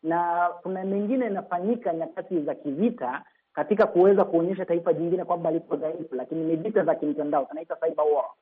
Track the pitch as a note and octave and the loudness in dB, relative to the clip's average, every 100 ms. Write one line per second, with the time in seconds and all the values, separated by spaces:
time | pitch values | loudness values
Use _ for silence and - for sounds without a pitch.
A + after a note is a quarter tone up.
0 | D#3+ E3+ E3+ E3+ F3 E3+ F3 F#3 F#3+ G3 | 0 0 0 2 0 -2 -6 -4 -2 -2
1 | G#3 C4 A#3 G3 G3 F3 F#3+ A#3 F#3 E3 | 0 0 0 -4 -4 -2 0 0 -2 -4
2 | D#3+ - F3+ F3+ D3 C#3 D3 C#3 A3+ - | -4 -8 -4 -2 -2 -6 -6 0 0 0
3 | B2+ C3+ - _ _ - D3+ G#3 G#3+ F3 | -6 -6 -12 _ _ -6 -2 2 4 6
4 | F#3+ G3+ F#3+ E3 E3+ F#3+ F#3 E3+ F3 D3+ | 6 6 4 2 0 -2 -2 -2 0 0
5 | E3+ F3+ E3+ F3 E3 D#3+ - D#3 D#3 E3+ | 0 -2 -2 -2 0 -2 -2 -4 -4 -6
6 | - B2+ B2+ D#3+ D#3+ E3 D#3+ G#3 D#3+ D#3 | -8 -8 -6 -4 -2 -2 0 2 2 2
7 | D3+ D3 D3 D3 C3+ D3 - E3 D#3+ D#3+ | 0 -2 0 0 0 -8 -10 -4 -2 0
8 | D3+ D3 - - | 2 2 0 -8